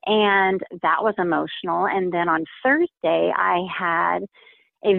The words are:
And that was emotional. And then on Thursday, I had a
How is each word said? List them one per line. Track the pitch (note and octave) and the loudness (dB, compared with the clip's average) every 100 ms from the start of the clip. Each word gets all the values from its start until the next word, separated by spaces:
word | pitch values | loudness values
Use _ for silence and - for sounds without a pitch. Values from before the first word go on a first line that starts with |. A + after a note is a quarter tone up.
| - | -2
And | G#3+ G#3 G3 F#3+ F#3+ - F3+ | 2 4 4 2 0 -4 -4
that | E3 D#3+ | 0 0
was | A3 G3+ | 0 -2
emotional. | F3 D#3 D#3 - F3 F3 F#3+ | -2 -2 -2 -8 -6 -2 -2
And | F#3+ F3+ | -2 -2
then | F3 E3+ | -2 0
on | D#3+ D#3+ - | 0 -4 -4
Thursday, | B3+ D4+ F4 - D#3+ E3 E3+ - | 0 2 0 -2 -2 0 0 0
I | F#3 F3+ F#3 - | 0 0 -2 -4
had | F3+ E3+ F3 F3 G3+ _ _ _ _ _ | -2 0 0 -2 -6 _ _ _ _ _
a | G#3+ | 0